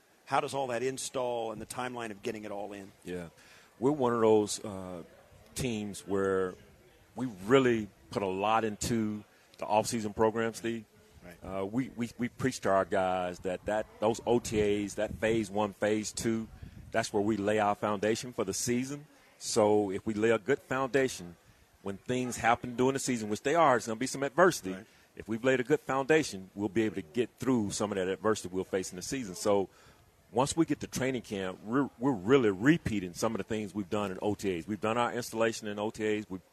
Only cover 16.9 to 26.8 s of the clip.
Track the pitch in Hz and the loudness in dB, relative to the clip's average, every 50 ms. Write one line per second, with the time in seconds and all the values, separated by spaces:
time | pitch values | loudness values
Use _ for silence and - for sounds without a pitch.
16.9 | - 110 113 - - 104 101 107 113 98 98 104 104 107 104 101 104 - - 107 | -2 -2 -2 0 0 0 2 2 0 2 2 2 2 4 2 2 2 0 0 -2
17.9 | 104 98 92 107 113 - - 123 120 - 107 95 - - - 120 120 120 131 135 | 0 0 0 0 0 0 -4 -6 -6 -4 -4 -4 -2 -4 -2 0 0 0 -2 -4
18.9 | 143 147 147 - - - _ _ _ _ - - - 120 107 104 107 104 104 98 | -8 -12 -14 -18 -20 -20 _ _ _ _ -10 -2 2 4 6 6 6 4 2 0
19.9 | 92 98 - 110 110 104 107 113 113 110 98 113 139 139 - - 131 131 135 127 | -2 -4 -4 -4 0 2 4 4 4 2 2 0 -2 -2 -2 -4 -2 -2 -2 0
20.9 | 110 139 131 127 - - 90 87 85 - _ - _ _ _ _ _ _ - 98 | 2 2 2 2 -2 -6 -12 -14 -16 -20 _ -20 _ _ _ _ _ _ -8 -8
21.9 | 101 95 - - 123 127 127 123 110 - - 113 120 120 - 123 123 117 123 131 | -8 -8 -6 -4 -4 -2 -2 -4 -4 0 2 2 2 2 0 -4 0 2 2 2
22.9 | 135 135 - - 127 117 110 104 107 104 - 139 147 170 165 147 127 117 - - | 2 0 -2 -2 -2 -2 -2 -4 -4 -2 0 0 4 4 6 6 6 4 2 -2
23.9 | 110 110 127 127 - 143 135 139 - 151 180 190 156 - - 95 92 95 110 - | -4 -4 -4 -6 -4 -4 -6 -2 4 6 6 6 6 2 -4 -8 -8 -8 -12 -16
24.9 | _ _ _ _ _ - 85 - 110 113 113 131 131 127 123 117 151 147 - - | _ _ _ _ _ -16 -8 -6 -6 0 2 2 2 2 2 2 0 0 0 -2
25.9 | 135 135 135 - 156 156 147 - - 95 95 92 - 98 101 104 92 117 | -2 -2 2 4 4 4 4 0 -4 -10 -12 -12 -6 -4 -4 0 2 2